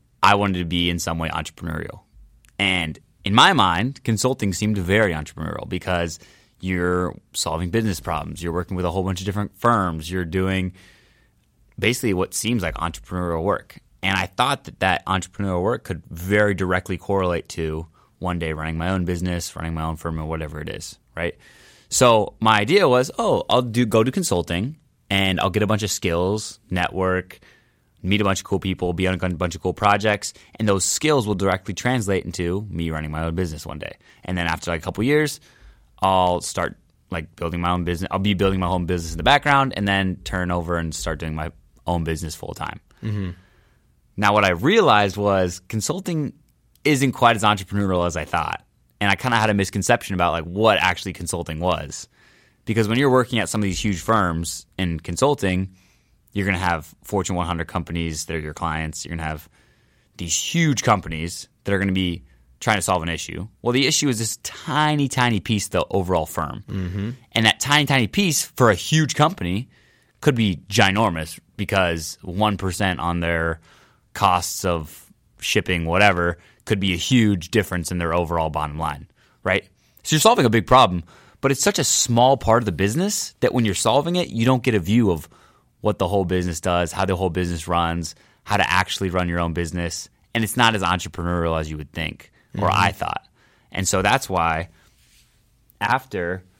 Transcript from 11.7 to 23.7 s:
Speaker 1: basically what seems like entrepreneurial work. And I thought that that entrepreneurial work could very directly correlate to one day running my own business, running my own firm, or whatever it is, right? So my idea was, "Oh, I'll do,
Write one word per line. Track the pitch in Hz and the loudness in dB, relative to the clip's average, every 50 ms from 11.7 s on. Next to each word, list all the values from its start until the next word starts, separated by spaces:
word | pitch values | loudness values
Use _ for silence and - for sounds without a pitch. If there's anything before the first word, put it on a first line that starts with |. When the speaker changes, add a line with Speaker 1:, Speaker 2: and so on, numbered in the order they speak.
| _ - | _ -2
Speaker 1:
basically | - 104 123 - - 117 95 | 0 0 0 0 0 0 2
what | 90 92 - - | 0 0 -2 -4
seems | - - 107 123 117 90 | -4 -2 -2 0 0 -2
like | 82 80 | -2 -4
entrepreneurial | - 80 85 82 - - - 92 90 90 87 85 82 80 | -4 -4 -6 -6 -8 -12 -8 -6 -4 -4 -2 -2 -2 0
work. | 101 98 - - - - - _ _ _ _ - | 0 -2 -2 -4 -10 -20 -20 _ _ _ _ -4
And | 95 98 95 | -2 -2 -2
I | 90 | -2
thought | - - - 123 135 143 - - | -2 -2 0 0 0 0 -4 -6
that | - - - | -10 -6 0
that | 95 92 90 - - | 0 2 2 0 0
entrepreneurial | - 95 95 90 - - - 101 98 92 87 90 | -2 -2 -2 -2 -6 -8 -6 -4 -2 -2 0 0
work | 104 120 - - | -2 -2 -4 -6
could | - 95 80 - - | -8 -10 -10 -10 -14
very | - 82 87 92 101 104 107 104 101 | -12 -8 -4 0 2 4 4 4 2
directly | 90 95 90 90 90 - - 95 85 | 0 0 0 0 0 -2 -4 -6 -6
correlate | - - 98 98 92 90 87 82 - - | -4 -4 -2 0 0 0 -2 -2 -4 -8
to | - - 82 78 78 78 82 80 _ _ _ _ _ - | -8 -6 -4 -4 -4 -6 -8 -12 _ _ _ _ _ -8
one | 90 90 87 87 | -6 -6 -4 -4
day | 82 80 78 | -4 -4 -6
running | 76 78 80 82 | -6 -6 -6 -6
my | 80 82 90 | -4 -2 -2
own | 95 95 90 | -2 -2 0
business, | 85 90 85 87 90 87 87 82 - - | -2 -2 -2 -2 -2 -4 -4 -6 -8 -8
running | - 82 82 82 | -8 -8 -6 -4
my | 80 80 | -4 -4
own | 80 82 | -4 -6
firm, | 78 - 82 80 80 | -6 -6 -6 -6 -6
or | 78 | -6
whatever | 78 82 80 78 76 76 76 | -6 -6 -6 -6 -8 -10 -10
it | 76 - | -10 -10
is, | - - - - - - _ _ - | -10 -10 -12 -14 -16 -20 _ _ -8
right? | 82 85 87 - _ - - - - - - - _ _ - | -6 -6 -6 -6 _ -16 -20 -20 -20 -20 -20 -20 _ _ -4
So | - - 131 123 117 110 104 - - - | 0 4 6 6 6 4 2 0 -4 0
my | 113 110 110 104 | 2 4 4 4
idea | 104 107 165 202 190 147 | 4 4 4 4 6 6
was, | 123 127 127 131 - - | 4 4 2 0 -2 -2
"Oh, | 233 214 143 92 - - | 0 2 2 2 2 2
I'll | 110 123 127 | 2 2 2
do, | 120 | 2